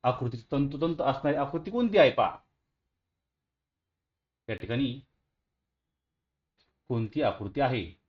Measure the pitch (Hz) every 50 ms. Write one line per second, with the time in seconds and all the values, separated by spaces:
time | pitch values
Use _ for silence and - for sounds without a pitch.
0 | - 123 123 - 131 120 117 117 - _ - 139 143 139 143 139 156 165 165 -
1 | 117 135 135 - - 147 147 - 143 139 - 165 160 202 208 240 247 226 196 196
2 | 156 127 - - 110 87 - - _ _ _ _ _ _ _ _ _ _ _ _
3 | _ _ _ _ _ _ _ _ _ _ _ _ _ _ _ _ _ _ _ _
4 | _ _ _ _ _ _ _ _ _ - 110 98 - - 117 123 139 123 123 139
5 | - _ _ _ _ _ _ _ _ _ _ _ _ _ _ _ _ _ _ _
6 | _ _ _ _ _ _ _ _ _ _ _ _ _ _ _ _ _ _ 127 117
7 | 110 104 - 147 147 110 98 - 104 101 - 143 139 127 131 117 90 80 - _
8 | _